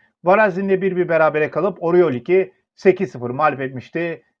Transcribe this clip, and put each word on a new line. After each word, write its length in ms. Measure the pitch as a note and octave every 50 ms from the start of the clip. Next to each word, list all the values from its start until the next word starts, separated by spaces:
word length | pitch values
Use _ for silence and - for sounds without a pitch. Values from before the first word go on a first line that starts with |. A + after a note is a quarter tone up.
| _ _ _ _ -
Varazin'le 580 | E3+ F#3+ G#3+ A3 G#3 E3+ F#3 G3 G3 F#3+ F3+ F#3+
bir 140 | G3 F3+
bir 120 | F3 F3+ D#3
berabere 420 | E3 D#3+ D#3+ D#3 D3 D3+ D#3 C#3+
kalıp 320 | - D#3 E3 G#3 F3+ - F3
Oriolik'i 680 | E3+ E3+ F3+ F3+ D#3+ C3 A#2+ A#2+ - F3 F#3+ F#3 F#3 _ _ _ _ _
sekiz 360 | _ - F#3+ F3+ F#3 G3 -
sıfır 200 | - C3 A#2+ A#2+
mağlup 300 | B2 C3+ D#3 D3+ C#3+ B2+
etmişti 600 | C3+ C3 C3+ B2+ A2+ - _ D#3+ E3+ E3+ E3 D#3+ _ _ _ _